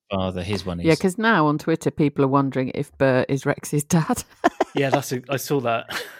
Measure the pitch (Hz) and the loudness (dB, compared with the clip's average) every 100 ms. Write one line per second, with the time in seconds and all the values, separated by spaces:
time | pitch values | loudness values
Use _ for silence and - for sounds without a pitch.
0 | - 98 92 90 90 98 90 87 156 156 | -6 -4 -2 -4 -4 -4 -4 -2 2 2
1 | 190 180 220 202 151 151 - 160 151 - | 0 0 2 4 4 2 0 -2 0 0
2 | 147 143 139 139 139 131 131 - 143 - | 0 2 2 2 2 -2 -4 -4 -6 0
3 | 135 127 - 135 143 - - 147 - 170 | 2 4 2 0 -2 -4 -4 -4 0 0
4 | 156 247 - _ - - - 151 135 139 | 0 -4 -6 _ -2 -2 -4 -2 0 0
5 | - 127 127 135 - 143 120 113 - - | 0 -6 -4 -6 -2 0 0 -2 -4 -10
6 | - | -12